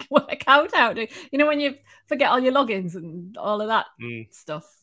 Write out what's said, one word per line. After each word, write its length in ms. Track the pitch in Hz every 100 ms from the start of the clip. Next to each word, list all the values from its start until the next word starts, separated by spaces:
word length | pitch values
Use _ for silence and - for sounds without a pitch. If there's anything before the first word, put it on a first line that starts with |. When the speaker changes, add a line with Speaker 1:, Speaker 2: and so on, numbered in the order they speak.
Speaker 1:
<laughs> 80 | -
work 340 | 285 - - -
out 260 | 285 330
how 180 | 359 233
to, 120 | 190 220 - -
you 80 | 277
know, 80 | 302
when 140 | 294
you 140 | 285 285 _ - _
forget 240 | 285 254
all 100 | 247
your 140 | 254
logins 400 | 269 240 190 180
and 420 | 175 165 175 180 220
all 240 | 202 208
of 80 | 214
that 180 | 220 - _
Speaker 2:
Mm. 320 | 120 117 113
Speaker 1:
stuff. 340 | - - 151 - _